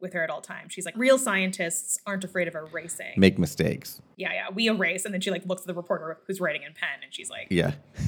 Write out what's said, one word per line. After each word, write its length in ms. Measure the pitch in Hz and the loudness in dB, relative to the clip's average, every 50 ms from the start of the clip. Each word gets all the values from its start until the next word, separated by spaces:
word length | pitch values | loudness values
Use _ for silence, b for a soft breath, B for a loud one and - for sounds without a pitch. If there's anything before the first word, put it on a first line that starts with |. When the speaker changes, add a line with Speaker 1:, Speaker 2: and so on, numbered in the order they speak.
Speaker 1:
with 120 | 185 175 | -10 -6
her 100 | - 175 | -4 -2
at 80 | 160 160 | -2 -2
all 100 | 151 160 | -4 -6
times. 320 | - - - - - - | -8 -12 -14 -14 -14 -12
She's 120 | - 190 175 | -10 -10 -8
like, 120 | 170 - | -6 -2
"Real 220 | 220 247 262 269 262 | 4 6 8 8 6
scientists 800 | 262 226 196 190 185 185 190 - 175 170 170 - - - - - - | 6 2 2 2 2 0 0 -2 -2 -2 -2 -4 -4 -4 -4 -4 -4
aren't 160 | 208 196 190 | -4 -4 -4
afraid 240 | 190 180 - 190 175 | -4 -2 0 0 0
of 80 | 170 170 | 0 -2
erasing." 600 | 156 156 160 165 160 165 170 - - - - - | -6 -8 -8 -10 -10 -8 -8 -10 -10 -10 -2 6
Speaker 2:
Make 240 | 98 95 - - 92 | 8 8 8 8 6
mistakes. 600 | 87 - - - 80 - 73 - - - - - - _ _ | 0 0 2 2 0 0 0 -2 -6 -12 -16 -16 -20 _ _
Speaker 1:
Yeah, 160 | - 185 165 175 | -8 -6 -4 -4
yeah. 120 | 190 190 - 190 | -4 -6 -4 -2
"We 140 | 226 226 220 | 0 2 2
erase." 360 | 220 185 185 165 180 180 - | 2 2 2 0 0 -2 -4
And 80 | 220 | -4
then 80 | 196 180 | -2 -2
she, 120 | - 196 | 0 0
like, 120 | 180 170 - | -2 -2 -2
looks 160 | 180 185 - | -4 -4 -4
at 40 | - | -4
the 80 | 185 175 | -6 -6
reporter 440 | 175 175 - 185 160 160 160 160 - _ - | -4 -2 -2 -2 -2 -4 -8 -10 -8 _ -6
who's 120 | 190 185 | -4 -2
writing 220 | 180 160 147 151 | 0 0 -2 -2
in 120 | 143 151 156 | -8 -12 -10
pen, 260 | - 180 151 139 - | -6 -6 -6 -6 -8
and 100 | 135 135 | -12 -14
she's 160 | - - - - | -14 -12 -12 -10
like, 180 | - - - - | -10 -10 -4 2
Speaker 2:
Yeah. 220 | 98 85 - - - - - - B B B | 2 4 4 2 0 -4 -8 -14 B B B